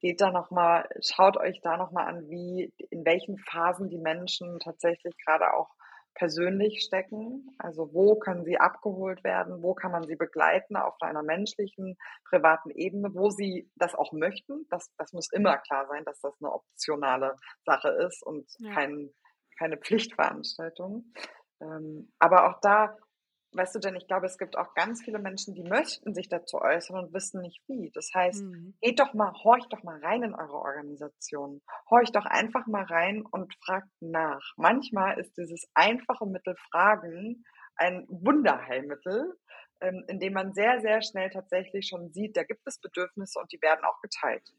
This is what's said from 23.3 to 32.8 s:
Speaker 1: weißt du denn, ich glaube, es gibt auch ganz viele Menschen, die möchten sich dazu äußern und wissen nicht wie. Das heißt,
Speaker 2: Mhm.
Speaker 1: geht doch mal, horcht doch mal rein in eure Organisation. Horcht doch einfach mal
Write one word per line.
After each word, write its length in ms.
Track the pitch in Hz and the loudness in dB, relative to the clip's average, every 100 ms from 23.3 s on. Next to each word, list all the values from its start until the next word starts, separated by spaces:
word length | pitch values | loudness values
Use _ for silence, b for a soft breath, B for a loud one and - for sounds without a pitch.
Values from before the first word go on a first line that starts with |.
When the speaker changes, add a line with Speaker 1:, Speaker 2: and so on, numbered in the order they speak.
| _ _ | _ _
Speaker 1:
weißt 220 | - 185 | -4 -4
du 40 | 226 | -4
denn, 160 | 196 185 | -6 -8
ich 100 | - | -4
glaube, 200 | 190 185 | -4 -4
es 120 | - | -8
gibt 180 | 180 - | -8 -6
auch 180 | 180 | -6
ganz 280 | - 175 226 | -2 -4 -4
viele 160 | - 208 | -8 -8
Menschen, 360 | 196 190 - | -8 -8 -10
die 80 | 180 | -10
möchten 500 | 170 208 311 - - | -2 0 0 -6 -8
sich 140 | 185 180 | -8 -6
dazu 300 | 175 - - | -8 -6 -2
äußern 380 | - 160 170 185 | 0 0 -2 -10
und 140 | 180 | -8
wissen 280 | 180 190 190 | -8 -8 -10
nicht 220 | 175 - _ | -12 -14 _
wie. 240 | 262 165 | -10 -8
Das 180 | - 151 | -10 -6
heißt, 320 | 185 180 202 196 | 0 0 0 -10
Speaker 2:
Mhm. 260 | 175 170 - | -14 -18 -2
Speaker 1:
geht 200 | 233 254 | 0 4
doch 120 | 269 | 2
mal, 200 | 214 208 - | 2 -2 2
horcht 280 | 208 247 233 | 6 6 4
doch 100 | 220 | -14
mal 160 | 180 156 | -12 -10
rein 220 | 151 226 | -4 -2
in 120 | 233 | -2
eure 200 | - 151 | -6 -10
Organisation. 1080 | 143 - 143 147 143 147 _ - 147 143 143 _ B - | -6 -6 -8 -10 -12 -14 _ -12 -10 -10 -12 _ B 6
Horcht 240 | 233 - - | 6 8 2
doch 80 | - | 2
einfach 400 | - 220 262 - | 0 2 -2 -2
mal 180 | 208 | -4